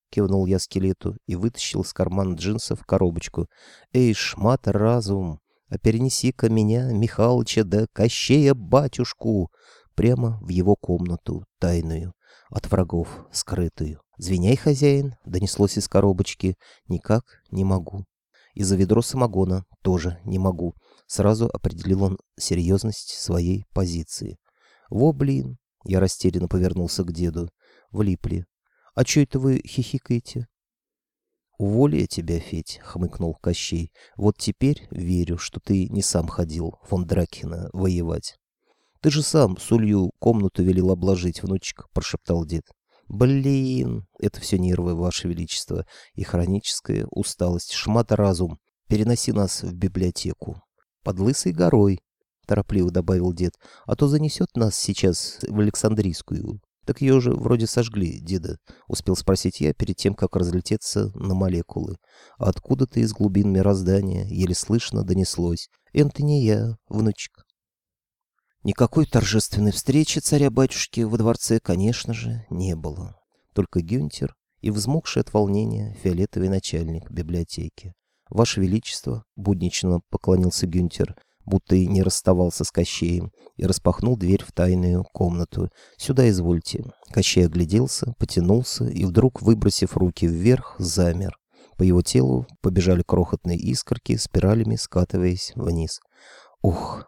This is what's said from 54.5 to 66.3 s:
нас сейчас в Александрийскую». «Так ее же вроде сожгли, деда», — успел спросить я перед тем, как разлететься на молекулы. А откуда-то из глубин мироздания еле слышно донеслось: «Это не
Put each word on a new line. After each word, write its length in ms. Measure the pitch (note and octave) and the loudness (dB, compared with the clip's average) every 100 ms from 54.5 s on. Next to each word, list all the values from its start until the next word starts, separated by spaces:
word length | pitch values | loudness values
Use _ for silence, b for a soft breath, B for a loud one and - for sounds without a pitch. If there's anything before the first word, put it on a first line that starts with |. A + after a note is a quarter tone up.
| A#2 | 0
нас 200 | A2 - | 0 0
сейчас 640 | - G2 F#2+ E2+ - - - | -4 0 2 2 -4 -10 -4
в 120 | G#2 | 0
Александрийскую». 1000 | G#2 - A2 G#2+ G2 D#2+ - - G#2+ G#2 - _ - | 0 2 0 0 0 -4 -8 -8 -8 -10 -16 _ -6
«Так 160 | - | 0
ее 180 | C3+ C3+ | 4 4
же 140 | A#2+ | 4
вроде 340 | - A#2 B2 A2+ | 0 2 2 2
сожгли, 520 | - A2+ G#2+ F2 - | 0 -2 -2 -4 -4
деда», — 380 | E2 F#2+ D#2 D#2 B B B | -6 -4 -4 -8 B B B
успел 280 | - - F#2 | -6 -2 0
спросить 460 | - F#2+ F#2 - | 2 2 0 0
я 120 | D2+ | 0
перед 220 | - G2+ F2+ | 0 -4 -2
тем, 180 | G2+ G2+ | -2 0
как 200 | F#2+ - | -2 0
разлететься 760 | F2 F2+ - A2 - G#2 G#2 G2+ | 0 -2 -2 -4 -2 -2 -2 -4
на 180 | F#2+ | -2
молекулы. 640 | F#2 F#2+ E2+ - - G2+ F#2 b b b b | 0 0 -2 -4 -8 -8 -10 b b b b
А 120 | - | -2
откуда-то 500 | - - C3+ C3+ A#2 | -2 0 0 0 2
из 140 | A2 | 0
глубин 380 | G#2+ G#2+ G2 G2+ | 2 2 2 2
мироздания 760 | F#2+ G2+ G2 F3+ G2 - F#2 G2 | 4 4 2 2 2 0 -4 -4
еле 300 | - F2+ - | -2 -2 -2
слышно 480 | - A#2 - G#2+ | 0 0 0 -4
донеслось: 680 | F#2+ F#2 F#2 - F2 E2+ - _ _ | 0 0 0 -2 -2 -4 -8 _ _
«Это 300 | C#3+ D3 - | 0 0 0
не 220 | D3 | 0